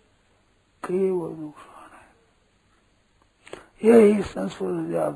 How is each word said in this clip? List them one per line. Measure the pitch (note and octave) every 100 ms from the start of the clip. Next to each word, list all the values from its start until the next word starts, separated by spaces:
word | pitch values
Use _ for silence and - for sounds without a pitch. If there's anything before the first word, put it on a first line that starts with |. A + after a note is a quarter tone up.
| _ _ _ _ _ _ _ _
केवल | - F3+ F#3+ F3+ D#3+ D#3+
नुकसान | D3+ - - - -
है। | - - _ _ _ _ _ _ _ _ _ _ _ _ _ - - - -
यही | G#3+ A#3 G#3 G#3
संस्पर्श | F3+ - F#3+ - F#3+ F3 D#3+
जात | E3+ D#3+